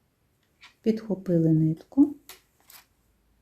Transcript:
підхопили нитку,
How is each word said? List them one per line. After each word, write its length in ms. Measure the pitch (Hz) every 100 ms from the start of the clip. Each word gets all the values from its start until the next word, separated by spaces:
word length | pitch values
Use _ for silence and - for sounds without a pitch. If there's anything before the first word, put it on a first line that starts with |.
| _ _ _ _ _ _ - _
підхопили 720 | 226 220 - 185 190 170 160
нитку, 640 | 160 160 160 - - 294 - - - _ _ _ - _ _ _ _ _ _